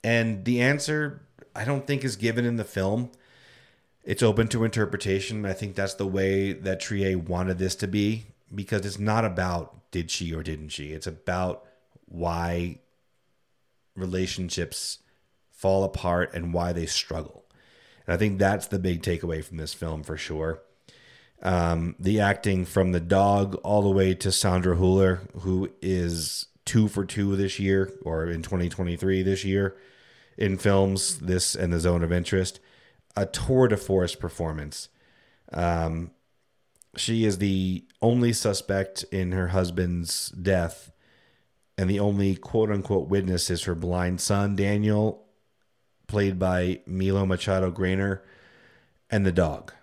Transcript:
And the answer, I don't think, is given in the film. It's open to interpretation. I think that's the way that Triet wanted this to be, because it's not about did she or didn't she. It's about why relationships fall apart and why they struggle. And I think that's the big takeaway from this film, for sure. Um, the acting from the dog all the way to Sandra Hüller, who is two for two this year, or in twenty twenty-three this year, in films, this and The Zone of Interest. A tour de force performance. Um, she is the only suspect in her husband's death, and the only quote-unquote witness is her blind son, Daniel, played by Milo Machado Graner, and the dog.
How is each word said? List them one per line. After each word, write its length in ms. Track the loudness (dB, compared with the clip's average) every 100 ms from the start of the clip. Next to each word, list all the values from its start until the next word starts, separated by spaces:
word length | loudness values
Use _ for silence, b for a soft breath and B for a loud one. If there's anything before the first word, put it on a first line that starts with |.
And 420 | 2 2 2 -2
the 160 | 0 2
answer, 600 | 2 2 -2 -2 -4 -8 -20 _ -18
I 100 | -8
don't 220 | -4 -4 -2
think, 180 | -2
is 120 | -2 -2
given 280 | -2 0
in 120 | 0 -2
the 80 |
film. 460 | -4 -2 0 0 -4 b b b b b b b b b
It's 200 | -6 2
open 260 | 2 4 0
to 160 | 2
interpretation. 800 | 0 0 -2 -2 -2 -2 -2 -6
I 80 | -4
think 220 | -4 -6
that's 200 | -4 -4
the 120 | -4 -4
way 460 | 0 2 2 0
that 280 | -4 -4 -4
Triet 480 | -4 -2 0 -2 -2
wanted 300 | -2 -2 -2
this 160 | -2 -2
to 100 | -2
be, 400 | 0 0 -2 -8 _ _
because 340 | -10 -4 -4 -4
it's 120 | -4
not 260 | -2 0
about 680 | 0 -2 -2 -2 -6 -18 _
did 180 | -6 -4
she 240 | -6 -6
or 80 | -6
didn't 280 | -6 -8 -10
she. 200 | -12 -10
It's 140 | -10 -10
about 580 | -8 -4 -2 -2 -6 b b b _ _
why 720 | -6 -4 -2 -2 -2 -4 -8 _ _ _ _ _ _ _ _ _ _ _
relationships 1040 | -8 -4 -2 -2 -4 -6 -4 -6 -6 -8 -10 _ _ _ _ _
fall 340 | _ 2 2
apart 480 | 2 -2 0 2 0
and 220 | -2 -4
why 180 | -2 0
they 140 | -2 -2
struggle. 580 | -4 -4 -8 -8 -16 _ b b b b b -2
And 80 |
I 20 | 2
think 220 | 2 4
that's 300 | 2 2 -2
the 100 | -2
big 240 | 0 0
takeaway 420 | -2 -2 -2 -6
from 140 | -6 -10
this 160 | -10
film, 280 | -8 -6 -6
for 140 | -8 -10
sure. 460 | -6 -4 -4 -6 -12 b b b b b b b
Um, 540 | 0 2 4 2 -2 -2
the 220 | 0 4
acting 440 | 4 2 0 0
from 280 | 0 2 2
the 80 | 2
dog 560 | 4 4 6 4 2 -2
all 260 | 2 4
the 80 | 4
way 240 | 6 4
to 180 | 4 0
Sandra 440 | 0 2 4 2 4
Hüller, 520 | 4 6 4 2 -6 -8
who 300 | -2 -2 -2 -6
is 640 | -2 0 0 -2 -6 -8 -10 _
two 240 | 0 4 4
for 160 | 0
two 320 | -4 -2 0 2
this 220 | 0 0
year, 340 | 2 4 2 -4
or 240 | -6 -4 -2
in 160 | -4
twenty 280 | -4 -2 -2
twenty-three 520 | -2 -4 -2 0 2
this 220 | 2 0
year, 320 | 0 0 0 B B B B B B B
in 180 | -2 2
films, 640 | 4 4 4 2 -2 -4
this 360 | -2 0 0
and 180 | -2 0
The 80 | 2
Zone 220 | 2 2
of 100 | 2
Interest. 480 | 0 0 0 -2 -6 b b b b b -4
A 100 | -4
tour 400 | -2 2 4 6
de 100 | 4
force 380 | 2 2 2
performance. 760 | -2 -8 -4 -6 -4 -8 -12 -16 b b b b b b
Um, 600 | -2 0 0 0 -4 -8 _ _ _ _ _ _ _ -20 -8
she 280 | -2 2
is 140 | 2 2
the 460 | 2 2 0 -2 -8 _
only 320 | 2 4 2
suspect 720 | 2 0 -2 -2 -2 -2 -6 -6
in 220 | -2 0
her 160 | 0 0
husband's 800 | 0 0 0 -2 -2 -4 -6 -6
death, 640 | -4 0 2 0 -6 -20 b b b b b b b _ -2
and 140 | 0
the 100 | 2
only 360 | 2 2 2 0
quote-unquote 720 | -2 2 2 0 0 0 2
witness 420 | 0 2 -2 0
is 140 | -4
her 100 | -2
blind 460 | -4 -2 -2 0 -2
son, 360 | 0 2 2 2
Daniel, 720 | 2 2 2 2 2 -2 _ _ _ _ _ _ _ _ -4
played 320 | 0 0 2
by 420 | 0 2 0 -2 -4
Milo 400 | -2 2 2 2
Machado 440 | 0 0 0 0
Graner, 500 | 0 0 2 0 -2 b b b b b b b b _
and 160 | 2 2
the 60 |
dog. 400 | 4 2 0 -12 -20